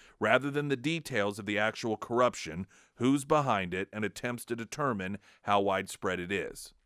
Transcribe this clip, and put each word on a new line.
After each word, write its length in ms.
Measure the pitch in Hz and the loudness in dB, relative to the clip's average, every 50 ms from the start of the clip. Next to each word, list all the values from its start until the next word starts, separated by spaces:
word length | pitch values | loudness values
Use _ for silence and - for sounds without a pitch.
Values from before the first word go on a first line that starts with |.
| - - - _ | -20 -20 -6 _
rather 320 | 104 107 120 127 135 143 | 4 4 4 4 4 2
than 160 | 139 147 147 147 | -2 -2 0 0
the 80 | 139 | -2
details 640 | 123 120 151 165 165 - - 139 110 101 101 101 110 | 0 0 -2 -2 -2 -4 -2 0 0 2 0 0 -2
of 60 | 101 | -4
the 120 | 104 104 101 | -2 0 2
actual 380 | 107 110 110 - - 117 110 | 2 0 0 -2 -2 -2 -2
corruption, 720 | - - - 117 120 127 120 - - - 80 78 87 95 - _ - - _ _ | -2 -2 0 2 4 4 4 2 -2 -6 -8 -8 -8 -8 -10 _ -20 -20 _ _
who's 280 | - 117 131 139 143 135 | 0 2 2 2 2 2
behind 500 | - 160 151 139 131 110 98 92 87 87 | 2 2 2 4 2 2 0 0 -2 -4
it, 140 | 92 98 - - | -4 -4 -6 -4
and 100 | 107 107 | -4 -4
attempts 400 | 98 - - - 123 123 117 - | -4 -4 -6 -6 -6 -6 -8 -6
to 120 | - 120 117 | -6 -6 -6
determine 600 | 113 104 - - 147 135 117 98 95 92 101 98 - - - _ - | -6 -8 -6 -4 -2 -2 -2 -2 -4 -6 -6 -8 -12 -18 -20 _ -2
how 180 | - 104 101 | 2 2 4
widespread 580 | 101 98 95 95 95 - - - - 98 92 90 | 4 4 2 0 0 -4 -8 -4 -2 -2 0 0
it 140 | 87 90 98 | -2 -2 -2
is. 400 | 95 76 - - - - - - _ _ | -2 -2 -4 -8 -12 -16 -18 -20 _ _